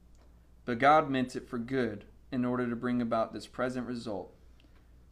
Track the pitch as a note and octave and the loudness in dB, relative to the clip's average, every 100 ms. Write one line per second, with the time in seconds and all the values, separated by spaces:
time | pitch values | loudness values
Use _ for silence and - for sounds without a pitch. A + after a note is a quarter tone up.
0 | - - - - - - - A#2 C3+ D#3 | -20 -20 -20 -20 -20 -10 -6 4 6 8
1 | C#3+ C3 B2+ C3 - B2 A#2 C3+ A2+ G#2 | 6 0 -2 -6 -8 -8 -2 -2 -2 -4
2 | - - - B2+ B2 B2 A#2+ A#2 B2 B2 | -12 -20 -8 -2 0 0 -2 -2 -2 -2
3 | A#2 A#2 G#2+ G#2+ - - B2 B2 A#2+ A#2+ | 0 0 0 -4 -10 -4 -4 -2 -6 -8
4 | A#2 F#2+ F2+ - - - - - - - | -6 -8 -8 -16 -20 -20 -20 -20 -20 -20
5 | - | -20